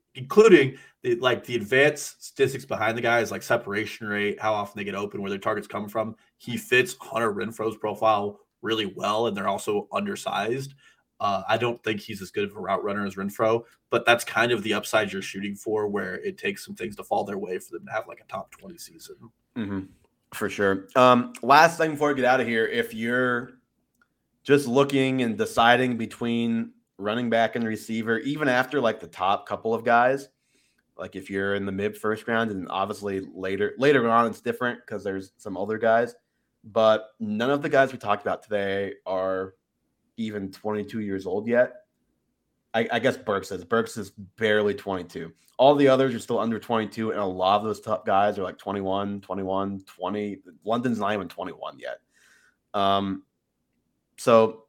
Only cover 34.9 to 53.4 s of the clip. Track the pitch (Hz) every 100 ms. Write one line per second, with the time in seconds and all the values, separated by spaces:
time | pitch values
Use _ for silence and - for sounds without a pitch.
34.9 | 104 98 98 95 _ 104 95 101 110 113
35.9 | 117 120 - _ _ _ _ 110 107 110
36.9 | 110 - - 107 107 123 143 156 143 131
37.9 | 127 104 104 104 90 - 104 98 98 98
38.9 | - - 92 95 95 95 - _ _ _
39.9 | _ _ - 110 104 98 95 104 107 101
40.9 | 113 104 95 92 95 113 120 123 - _
41.9 | _ _ _ _ _ _ _ _ 117 117
42.9 | 120 123 - - 98 98 92 90 117 113
43.9 | - 98 - 98 - 110 107 104 98 101
44.9 | 92 87 90 85 - _ - 131 143 139
45.9 | 131 135 117 - 117 113 113 - 117 107
46.9 | - 110 104 101 92 92 104 110 104 -
47.9 | 107 - 98 104 101 92 87 - 101 95
48.9 | 98 101 101 98 95 95 95 98 98 -
49.9 | - 90 104 104 98 - 80 101 117 127
50.9 | 110 101 104 87 - 92 78 76 69 62
51.9 | - _ _ _ _ _ _ _ 104 98
52.9 | 98 98 95 - _